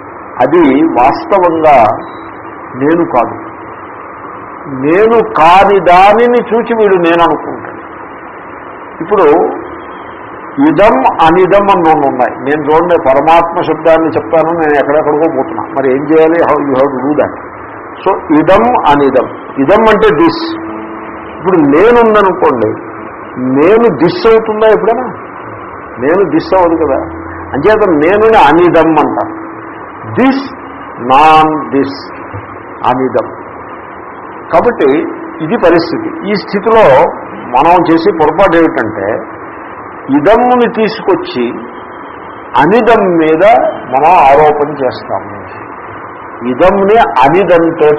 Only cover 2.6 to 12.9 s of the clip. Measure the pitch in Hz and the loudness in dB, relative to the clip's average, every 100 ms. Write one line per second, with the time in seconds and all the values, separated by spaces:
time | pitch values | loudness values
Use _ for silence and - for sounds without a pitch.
2.6 | - 127 143 170 165 120 113 - - - | -14 -4 0 0 0 0 -2 -6 -16 -16
3.6 | - - - - - - - - - - | -18 -18 -18 -18 -18 -18 -16 -16 -16 -16
4.6 | - 135 139 175 220 185 143 - 160 185 | -12 -4 0 2 4 2 0 2 6 6
5.6 | 202 196 170 180 196 214 240 240 196 226 | 4 2 4 6 6 4 2 2 0 -2
6.6 | 233 226 208 185 170 170 165 151 143 127 | -2 0 2 2 2 2 2 0 -6 -12
7.6 | - - - - - - - - - - | -14 -16 -18 -18 -18 -18 -18 -18 -18 -18
8.6 | - - - - 165 202 156 160 - - | -18 -18 -16 -12 -2 2 4 4 0 -4
9.6 | - - - - - - - - - - | -12 -14 -16 -16 -16 -18 -16 -16 -8 0
10.6 | 151 160 214 254 262 - 160 175 180 202 | 2 4 4 4 0 2 2 4 4 2
11.6 | 202 190 160 156 139 127 120 - 127 156 | 2 2 2 2 0 0 -2 -4 -4 -2
12.6 | 143 160 175 | 0 2 2